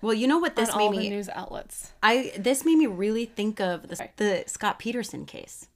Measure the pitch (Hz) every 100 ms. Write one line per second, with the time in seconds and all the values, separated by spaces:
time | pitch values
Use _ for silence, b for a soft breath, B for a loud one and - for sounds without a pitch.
0 | 208 226 254 320 330 - 226 208 208 202
1 | 208 202 190 - 185 - - - - -
2 | 214 240 262 - 202 269 320 320 294 180
3 | 202 220 233 - 208 214 190 170 - 170
4 | - - 208 185 - - 214 - 226 240
5 | 226 - 143 - - - -